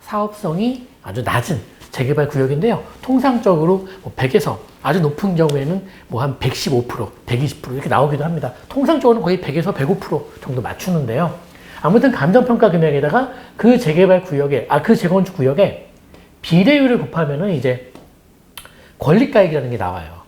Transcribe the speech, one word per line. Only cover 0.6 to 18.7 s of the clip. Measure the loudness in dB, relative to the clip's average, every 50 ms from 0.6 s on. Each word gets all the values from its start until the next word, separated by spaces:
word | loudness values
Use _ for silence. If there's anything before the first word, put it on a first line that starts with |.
| -2 -4 -4 -6 -10 -20 _ _ -16
아주 | -12 -8 -6 -4
낮은 | -2 -2 -2 -2 -2 -4 -6 -8 -10 -20 -20 -20 -12
재개발 | -6 -4 -2 -2 0 0 0 -2
구역인데요. | 0 0 0 0 0 0 0 0 0 -2 -4 -10 -18 -12 -4
통상적으로 | 0 0 2 2 2 0 2 2 2 2 2 4 2 2 0 -2 -8 -16 -16
뭐, | -16 -14 -6
백에서 | -4 -2 0 2 0 0 -2 -6 -8 -10 -20 -16 -8 -4
아주 | -2 0 2 0
높은 | 0 -2 -2 -4 -2 0
경우에는 | 2 2 2 0 -2 -2 -4 -4 -6 -6 -10 -20 -20 -16 -10
뭐, | -6 -4 -4
한 | -4 -4 -4
백십오 | -4 -4 -4 -4 -4 -2 0 0 -2
프로, | -2 -6 -8 -8 -10 -10 -14 -8
백이십 | -4 -4 -2 -2 -2 -6 -8
프로 | -12 -10 -10
이렇게 | -8 -4 -2
나오기도 | 0 2 2 2 0 -2 -4
합니다. | -4 -4 -4 -6 -8 -10 -12 -16 -10
통상적으로는 | -6 -2 0 0 0 2 2 2 2 2 0
거의 | -2 -2 -2 -4
백에서 | -4 -4 -2 -2 -2 -2
백오 | -2 -2 -2 -2 -2
프로 | -4 -6 -6 -6 -6 -8 -18 -16
정도 | -10 -8 -6 -6 -6
맞추는데요. | -8 -8 -10 -6 -4 -2 -2 -2 -2 -2 -2 -2 -4 -6 -8 -16 -20 -20 -20 -20 -20 -12 -4 0
아무튼 | 2 4 4 4 2 0
감정평가 | 2 2 4 4 4 4 4 2 4 4 4
금액에다가 | 4 4 2 2 2 2 0 0 0 0 -2 -2 -8 -14 -20 -20 -6 0
그 | 4 4 4 4
재개발 | 4 0 2 4 4 6 4 4 2
구역에, | -2 -2 -2 -2 0 0 -2 -2 0
아, | 0 0
그 | 2 2 2
재건축 | 2 2 0 2 2 0 0 -2
구역에 | 0 0 0 2 2 2 0 0 -4 -14 -20 -20 -20 _ -20 -20 -20 -20 _ _ _
비례율을 | -4 2 2 4 6 6 4 4 4 4 2 0
곱하면은 | -2 -4 -4 -4 -2 -2 -2 -4 -2 -2 -2
이제 | -2 0 -2 -2 -2 -6 -16 -20 -20 -20 -20 _ _ _ _ _ _ _ _ -20 -20 -20 -20